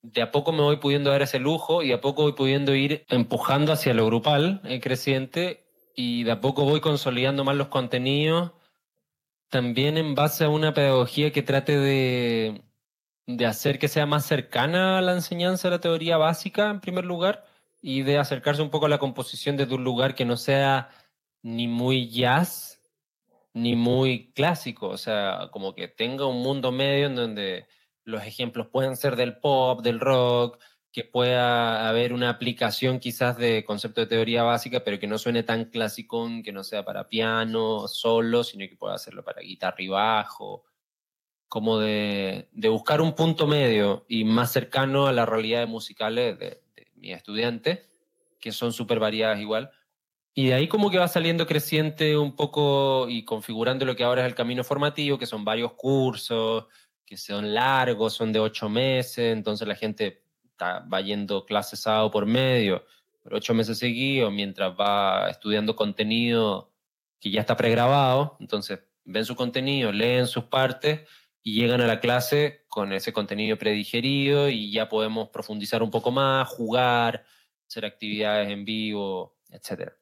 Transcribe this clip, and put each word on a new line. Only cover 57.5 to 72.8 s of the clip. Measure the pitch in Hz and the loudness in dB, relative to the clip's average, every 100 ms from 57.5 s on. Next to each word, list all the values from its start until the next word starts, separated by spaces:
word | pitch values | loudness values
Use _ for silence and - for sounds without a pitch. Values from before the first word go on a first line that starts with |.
largos, | 107 127 135 127 110 110 | 0 2 2 2 0 -2
son | - 110 | 0 0
de | 110 | 2
ocho | 110 - 107 | 0 -2 -2
meses, | 110 131 131 123 - 117 | 0 2 0 -2 -2 0
entonces | 110 107 104 107 | 0 -2 -4 -4
la | |
gente | 101 110 104 208 - _ _ | -4 -6 -4 -6 -6 _ _
está, | _ _ 90 90 | _ _ -6 -6
va | - 95 | -4 -4
yendo | 98 104 98 98 | -2 -4 -2 -4
clases | - 104 - 104 | -2 -2 -2 -6
sábado | 113 110 110 | 0 2 2
por | 107 | 2
medio, | 101 120 131 127 104 90 - _ _ _ | 2 2 4 2 2 0 -4 _ _ _
por | - | -8
ocho | 104 - | -8 0
meses | 117 110 110 | 0 0 -2
seguidos, | 123 117 135 139 113 | -4 -2 -2 0 0
mientras | 101 101 95 95 90 | -2 -6 -4 -4 0
va | 101 101 98 95 98 | 2 2 2 2 0
estudiando | 98 107 107 107 | -2 -2 0 0
contenido | 110 104 98 107 113 120 117 107 98 - _ _ _ _ _ | -2 -2 -2 -2 0 2 2 2 -2 -8 _ _ _ _ _
que | 101 | -4
ya | 104 | -2
está | 104 117 | 0 0
pregrabado. | 117 117 120 143 131 131 147 - | 2 4 4 4 4 2 0 -6
Entonces | - 104 98 95 _ _ | -8 -6 -6 -12 _ _
ven | - 98 | -8 -4
su | 113 | -4
contenido, | 120 123 131 131 139 117 | -4 -4 -2 -2 0 0
leen | 101 117 123 123 | 0 2 2 0
sus | 123 | -2
partes | - 135 131 131 147 156 - - _ _ | -2 0 0 0 -2 -2 -6 -20 _ _
y | 110 107 | -4 0
llegan | 117 123 | 2 4
a | 120 | 2
la | 110 | 2
clase | 120 123 123 143 147 143 _ | 2 0 2 0 0 -4 _
con | - | -6